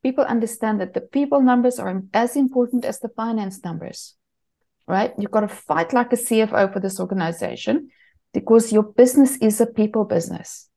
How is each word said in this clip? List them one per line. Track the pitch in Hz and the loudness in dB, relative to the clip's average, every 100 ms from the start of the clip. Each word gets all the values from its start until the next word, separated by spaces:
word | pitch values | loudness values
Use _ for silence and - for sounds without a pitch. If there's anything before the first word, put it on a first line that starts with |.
people | 262 269 | -2 -2
understand | 269 226 220 - 220 214 | 0 0 -4 -4 -4 -2
that | 185 | -4
the | - | -8
people | - 269 285 285 | -4 -4 0 4
numbers | 254 247 247 247 | 4 4 2 0
are | 196 190 190 | -6 -6 -4
as | 220 240 285 | -2 0 0
important | 262 262 247 247 | 0 2 0 -2
as | 247 214 | -4 -6
the | 226 | -10
finance | - 226 226 196 190 | -8 -6 -4 -6 -10
numbers, | 180 165 - - - _ _ _ _ _ _ _ - | -10 -10 -10 -14 -18 _ _ _ _ _ _ _ -4
right? | 185 214 - | -2 -2 -4
You've | 208 | -2
gotta | 214 208 | -2 -2
fight | - - 151 165 | -8 -4 -2 0
like | 254 240 | 0 0
a | 226 | -2
C | - 220 | 0 0
F | 214 | 2
O | 214 196 | 2 0
for | 196 | 0
this | 190 190 | -6 -6
organization | 180 190 165 165 - - - 277 285 _ _ _ _ | -6 -2 -4 -4 -8 -6 -2 -4 -4 _ _ _ _
because | - - 226 226 | -8 4 4 6
your | 214 | 0
business | 214 - 247 262 262 - | 0 4 6 8 4 4
is | 220 214 | 0 2
a | 233 | 0
people | - 214 220 | 0 0 0
business. | 208 180 165 - - - _ | 0 -2 -2 -10 -14 -18 _